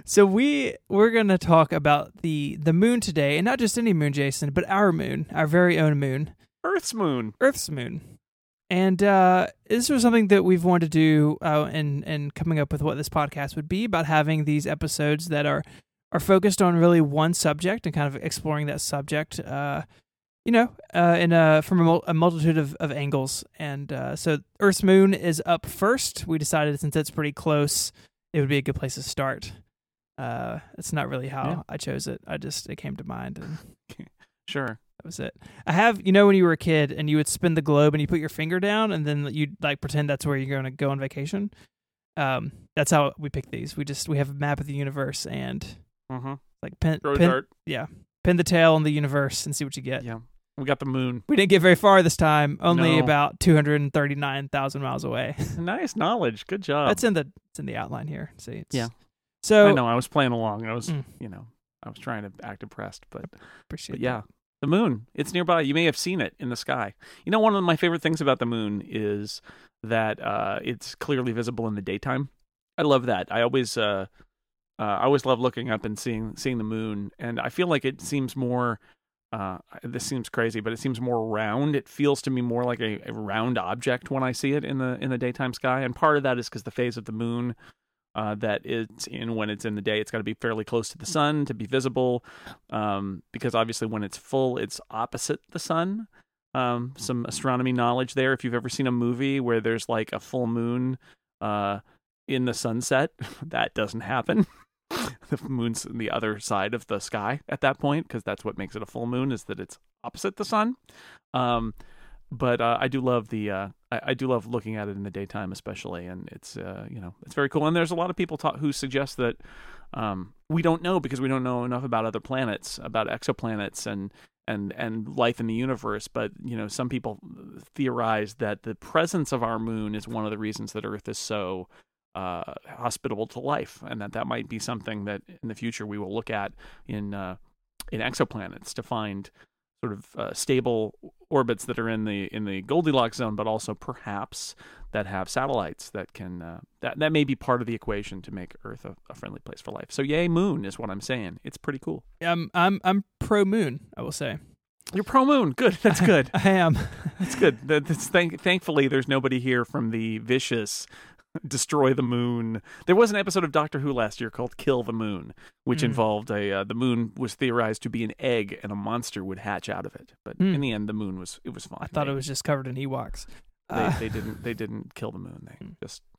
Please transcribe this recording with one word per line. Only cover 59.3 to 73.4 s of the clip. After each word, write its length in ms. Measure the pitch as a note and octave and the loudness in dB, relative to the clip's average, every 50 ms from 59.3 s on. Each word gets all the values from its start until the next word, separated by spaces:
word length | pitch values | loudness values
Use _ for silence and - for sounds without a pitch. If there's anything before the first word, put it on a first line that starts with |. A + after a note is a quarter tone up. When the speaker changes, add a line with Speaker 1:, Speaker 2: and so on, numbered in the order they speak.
| _ _ | _ _
Speaker 1:
so 260 | - - G#3+ G#3+ G#3 G3+ | 2 6 10 10 10 10
Speaker 2:
I 20 | G3 | 8
know. 140 | C#3 B2 A#2 | 6 4 2
I 80 | A#2 | 2
was 120 | A#2+ B2+ - | 2 0 0
playing 240 | - D3+ C#3 B2+ | 2 2 2 4
along. 360 | A#2+ A#2 A2+ A2 G#2 G#2 A2+ A2+ | 2 0 -2 -2 -4 -4 -6 -6
I 60 | A2+ | -6
was, 160 | A#2+ A2+ - | -6 -4 -4
Speaker 1:
Mm. 140 | E3 C#3+ C3 - - - | -4 -6 -6 -10 -14 -14
Speaker 2:
you 80 | - A2+ | -14 -14
know, 200 | F#2 G2 A2 A#2 _ _ _ _ _ _ | -14 -14 -18 -20 _ _ _ _ _ _
I 80 | - A2+ | -18 -16
was 80 | G#2+ - | -16 -12
trying 240 | - C3 A#2+ G#2+ | -8 -8 -6 -6
to 100 | G#2 G2+ F#2+ - - | -8 -10 -14 -14 -14
act 180 | A2+ G2+ - | -14 -14 -14
impressed, 460 | - G#2 - - G#2 G2 - - - _ | -16 -16 -12 -10 -12 -12 -12 -16 -20 _
but, 160 | - - - - - - - - - - _ | -14 -14 -14 -14 -16 -20 -20 -20 -20 -20 _
Speaker 1:
Appreciate 300 | _ - D#3+ - - - | _ -14 -14 -10 -10 -8
Speaker 2:
but 40 | A#2+ | -4
yeah, 180 | A#2+ B2+ B2 A2 | -4 -4 -4 -4
Speaker 1:
that. 20 | A2 - _ _ _ _ _ _ | -8 -12 _ _ _ _ _ _
Speaker 2:
the 60 | - C#3 | 0 2
moon. 400 | E3 F#3+ A#3+ F#3+ B2+ G#2+ A2+ - _ | 2 4 4 2 0 -2 -6 -12 _
It's 180 | - C#3+ - - | -6 -6 -4 -2
nearby. 280 | F3+ F3 D#3+ F3 E3 | -2 2 2 2 2
You 120 | D#3 C3+ C#3+ | 4 2 2
may 120 | D#3+ E3+ | 2 2
have 120 | E3 C#3 - | 2 2 0
seen 240 | - F3+ F#3 F3+ | -2 -2 -2 -2
it 140 | A#2+ - - _ | -2 -4 -6 _
in 100 | - B2 | -6 -6
the 60 | B2 | -6
sky. 380 | - - - C3+ B2+ A2 G2 - _ - - - - _ | -6 -4 -4 -2 -2 -2 -6 -8 _ -20 -20 -20 -12 _
You 60 | - | 0
know, 80 | G3 A3 | 2 4
one 160 | G#3+ A3 G#3 | 6 6 4
of 80 | G3 F#3 | 4 4
my 120 | F3 E3 | 2 2
favorite 280 | D3+ - F3+ E3+ E3 - | 4 2 2 2 2 0
things 180 | D#3+ D#3+ D3+ | 0 0 2
about 160 | D#3+ C#3 C3 - | 4 2 2 2
the 80 | B2+ | 2
moon 380 | A#2 A#2 A2+ A2 G#2 G#2 G2+ - - | -2 -2 -2 -2 -2 -2 -4 -6 -6
is 540 | - G#2+ G#2+ G#2 G#2 G#2 G#2 G#2+ - - - - - - - _ _ _ | -6 -4 -2 -2 -2 -2 -4 -8 -10 -14 -16 -20 -20 -20 -20 _ _ _
that, 400 | - A2 A#2 A2+ A2+ A2 G#2+ - - | -6 -2 0 0 2 0 -2 -4 -4
uh, 360 | - G#2 A2 G#2+ G2+ G2 - - | -4 -2 -2 -2 -2 -2 -4 -4
it's 300 | - B2 - - - - | -4 -6 -6 -8 -14 -12
clearly 380 | - - - D3 B2+ B2 B2+ | -12 -4 -2 0 0 0 0
visible 360 | A2+ A#2 A#2 A#2 A#2+ G#2+ A2+ A2+ | -2 -2 -2 -4 -4 -4 -4 -4
in 60 | G#2 | -4
the 80 | G#2 | -4
daytime. 480 | G2 F#2 F#2 G2+ - B2+ B2+ C3 C#3+ C3+ - _ _ _ _ _ _ _ _ - | -4 -4 -6 -4 -4 -4 -2 -2 -4 -6 -8 _ _ _ _ _ _ _ _ 0
I 60 | D#3+ | 4
love 240 | D3 C#3 C3 A#2+ B2 | 4 4 4 4 2
that. 200 | A2 F2+ - - | 0 0 0 -2
I 100 | F2+ A2+ | 0 2